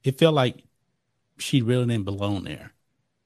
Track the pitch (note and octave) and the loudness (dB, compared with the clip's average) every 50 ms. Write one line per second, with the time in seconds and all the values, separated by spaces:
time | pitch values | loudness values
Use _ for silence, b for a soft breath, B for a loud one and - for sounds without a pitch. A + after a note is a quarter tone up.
0 | - C#3 - - E3 E3 D#3 D3 B2+ B2 - - - _ _ _ _ _ _ _ | -4 -4 2 4 4 4 6 4 2 0 -2 -6 -14 _ _ _ _ _ _ _
1 | _ _ _ _ _ _ _ - - - - C#3 A#2 A2+ B2 B2 B2 A#2+ A#2+ A2+ | _ _ _ _ _ _ _ -12 -6 -2 0 0 2 2 0 0 0 0 -2 -2
2 | G2 G2 G2+ G2 G2+ G2+ G2+ F#2+ F2 - D2 C2+ - - - _ _ _ _ _ | -4 -6 -6 -4 -4 -4 -4 -4 -6 -8 -12 -12 -14 -20 -20 _ _ _ _ _
3 | _ _ _ _ _ | _ _ _ _ _